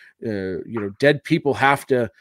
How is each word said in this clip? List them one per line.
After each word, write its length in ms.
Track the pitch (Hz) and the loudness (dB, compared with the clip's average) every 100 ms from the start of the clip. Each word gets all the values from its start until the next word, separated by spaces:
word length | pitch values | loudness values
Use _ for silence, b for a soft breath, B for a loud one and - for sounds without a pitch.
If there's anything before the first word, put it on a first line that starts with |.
| B _ 117 | B _ -6
uh, 380 | 104 95 92 - | -4 -4 -6 -8
you 160 | 113 | -6
know, 100 | 101 101 | -6 0
dead 220 | 139 147 - | 2 2 0
people 300 | 160 143 110 | -2 0 2
have 320 | 135 139 - | 2 2 2
to, 240 | 127 113 b | 0 0 b